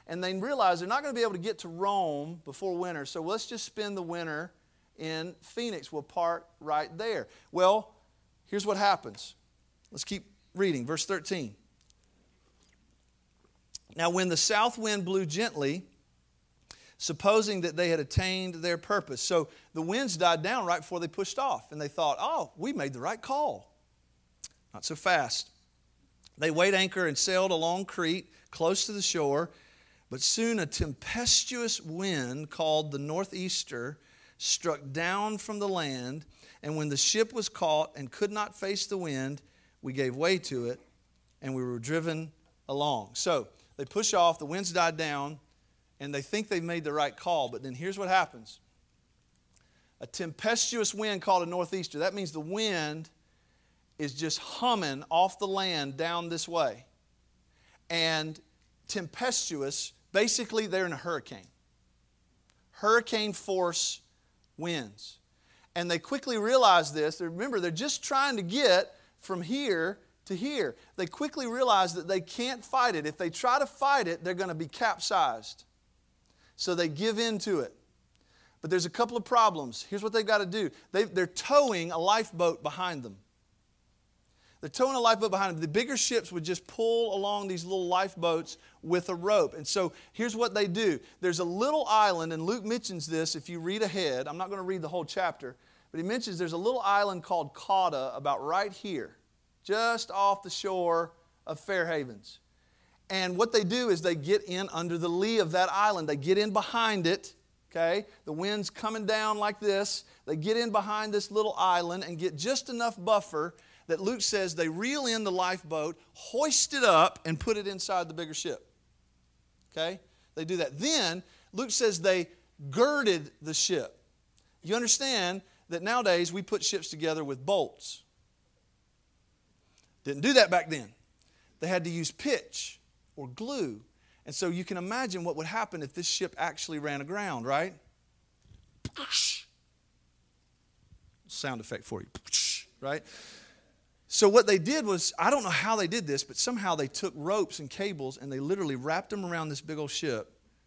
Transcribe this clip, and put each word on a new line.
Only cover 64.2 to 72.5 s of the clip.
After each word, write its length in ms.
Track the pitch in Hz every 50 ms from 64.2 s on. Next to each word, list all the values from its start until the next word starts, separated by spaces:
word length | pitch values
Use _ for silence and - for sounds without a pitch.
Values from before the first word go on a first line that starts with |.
| _ _ _ _ _ _ _ -
winds. 600 | 156 175 170 151 123 104 101 104 - - - - _ _ _ _ _ _ _ _ _ _ -
And 160 | 175 175 175
they 80 | 170 165
quickly 380 | - - 277 277 - 269 240
realize 560 | 220 208 220 254 262 247 208 185 175 160 143 143
this. 300 | 156 151 151 156 - 180
Remember, 360 | 165 165 175 220 277 247 202
they're 120 | 175 175
just 320 | 160 160 247 294 - - -
trying 340 | - - 262 277 285 262
to 60 | 208 185
get 520 | 170 196 277 285 226 180 185 202 - - - _ _ _ _
from 200 | - - 190 175
here 580 | 170 156 240 277 285 247 185 165 160 180 202 - - _ _ _ _
to 100 | - 196
here. 400 | 170 214 277 294 262 185 131 113 - - - -
They 100 | - 185
quickly 400 | 165 - - 294 294 - 311 262
realize 480 | 233 226 247 254 247 214 190 190 175 165
that 120 | 180 156
they 140 | 175 190 190
can't 420 | 175 - - - 240 254